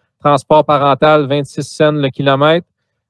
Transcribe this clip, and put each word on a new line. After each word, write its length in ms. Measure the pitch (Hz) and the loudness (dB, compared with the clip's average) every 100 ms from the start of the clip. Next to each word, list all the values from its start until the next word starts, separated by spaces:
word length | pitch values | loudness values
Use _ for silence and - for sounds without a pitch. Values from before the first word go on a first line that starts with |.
| _ _ | _ _
transport 440 | 147 143 - 156 | -2 -2 2 2
parental, 640 | 147 143 139 135 151 151 135 | 2 0 0 0 2 2 0
vingt-six 360 | 147 139 - | -4 -6 -12
cents 280 | 135 - 151 | -12 -2 -2
le 180 | 151 135 | 0 -6
kilomètre, 560 | - 139 135 151 170 - _ _ _ | -4 -2 0 0 0 -4 _ _ _